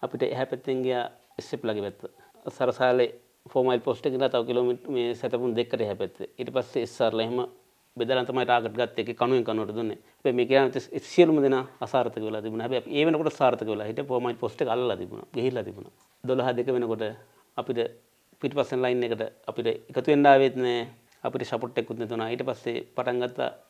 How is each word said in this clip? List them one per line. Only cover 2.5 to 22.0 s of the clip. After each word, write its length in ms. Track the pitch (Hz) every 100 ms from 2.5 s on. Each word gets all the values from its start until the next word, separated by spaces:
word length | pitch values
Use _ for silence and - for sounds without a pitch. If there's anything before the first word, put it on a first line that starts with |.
| - 127 123 127 127 120 - _ _ -
four 180 | 135 127
මයිල් 160 | 123
පෝස්ට් 240 | 117 117 151
එක 80 |
ඉඳලා 160 | 131 131
තව 140 | 127 117
කිලෝමීටර් 460 | 120 123 123 -
මේ 240 | 135 120 117
සැතපුම් 400 | 127 120 123 113
දෙකකට 260 | 120 117
එහා 140 | 107 98
පැත්තේ. 320 | 98 - -
ඊට 180 | _ 127
පස්සේ 320 | 131 120 -
එස් 120 | 117 -
ආර් 160 | 117
ලා 120 | 110 117
එහෙම 140 | 123 127 - _ _ _ -
බෙදලා 280 | 117 127 123
තමයි 200 | 127 123
ටාගට් 300 | 120 113 107
ගත්තේ. 260 | 120 -
ඒකේ 160 | 110 117
කණුවෙන් 280 | 120 131 113
කණුවට 300 | 110 104 107
දුන්නේ. 220 | 113 101 _
හැබැයි 260 | _ - 123
මේ 80 | 120
කියන්නේ 560 | 131 135 131 - -
සියලුම 360 | - - 170 156
දෙනා 220 | 139 135 127 -
අසාර්ථක 440 | 113 131 120 107
වෙලා 200 | 107 107
තිබුණා. 240 | 110 110 117
හැබැයි 180 | 127
අපි 80 | -
ඒ 120 | 143 151
වෙනකොට 280 | 156 156
සාර්ථක 340 | 151 135 120 110
වෙලා 200 | 104 107
හිටියේ. 200 | 113 139
four 120 | 127
මයිල් 160 | 123 117
පෝස්ට් 240 | 117 -
එක 80 | 135
අල්ලලා 280 | 117 123 95
තිබුණා. 300 | 92 107 -
ගිහිල්ලා 320 | - 127 123
තිබුණා. 300 | 107 98 - _ _ _
දොළහ 260 | 120 131 127
දෙක 160 | 123 123
වෙනකොට 360 | 127 120 110 110 110 - _ _ -
අපිට 220 | 120 120 117 117 _ _ _ _
පිටිපස්සෙන් 400 | 143 139 135 127
ලයින් 220 | 127 123
එකට 200 | 120 113 110 -
අපිට 240 | - 113 113 113 -
එකතු 220 | - 127
වෙන්න 180 | 147 143
ආවෙත් 300 | 135 135 127
නෑ. 260 | 127 120 117 - _ _
අපිට 240 | 127 127 -
සපෝට් 300 | 120 120 -
එකකුත් 200 | -
නැතුණා. 320 | 113